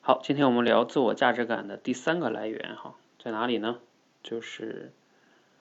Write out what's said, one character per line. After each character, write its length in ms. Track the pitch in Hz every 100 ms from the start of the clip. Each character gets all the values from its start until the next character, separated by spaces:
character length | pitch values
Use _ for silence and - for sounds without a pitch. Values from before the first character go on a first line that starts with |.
好， 180 | - 127
今 140 | - 139
天 100 | 135
我 60 |
们 140 | 120 117
聊 180 | 113
自 160 | 123 151
我 140 | 117
价 180 | 104 123
值 140 | 120 113
感 240 | 113 101
的 80 | -
第 160 | -
三 260 | 123 - 175
个 100 | 127
来 200 | 113 110
源 260 | 113 - -
哈， 200 | - - _ _
在 140 | 123
哪 160 | 110 123
里 100 | 113
呢？ 200 | 110 120 - _ _ _
就 180 | - 113
是 500 | - - 110 - - - _ _ _ _ _ _